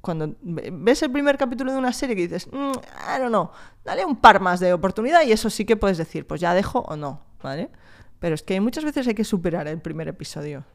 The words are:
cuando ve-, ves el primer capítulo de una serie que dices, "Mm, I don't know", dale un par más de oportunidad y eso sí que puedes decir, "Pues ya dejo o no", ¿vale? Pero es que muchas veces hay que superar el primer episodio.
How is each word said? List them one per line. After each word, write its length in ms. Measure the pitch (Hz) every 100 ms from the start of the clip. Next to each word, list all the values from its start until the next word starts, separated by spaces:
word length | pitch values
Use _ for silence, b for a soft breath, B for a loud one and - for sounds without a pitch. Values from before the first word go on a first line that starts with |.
| -
cuando 280 | 160 151 -
ve-, 280 | 196 165 -
ves 320 | 170 196 -
el 80 | 302
primer 260 | 277 285 277
capítulo 360 | 269 247 262
de 40 | 269
una 160 | 254
serie 220 | 240 269 202
que 80 |
dices, 240 | 175 175 -
"Mm, 200 | 269 277
I 480 | 262 - - - -
don't 100 | 247
know", 220 | 214 160 B B B
dale 220 | - 247 370
un 100 | 247
par 240 | 233 196
más 200 | 185 180
de 140 | 180
oportunidad 500 | 175 190 185 233 339
y 100 | 285
eso 160 | 214 220
sí 160 | - 214
que 100 | 214
puedes 220 | 202 170
decir, 280 | 160 156 156
"Pues 140 | 151
ya 140 | 170
dejo 260 | 180 202 247
o 160 | - 151
no", 260 | 147 143 - -
¿vale? 260 | 135 143 220 b b b b -
Pero 160 | 175 151
es 60 |
que 180 | - 190
muchas 240 | 220 311 302
veces 220 | 285 247
hay 60 |
que 120 | 214 214
superar 420 | 190 175 160 151
el 140 | 156
primer 260 | 165 156 160
episodio. 560 | - 160 156 147 139 135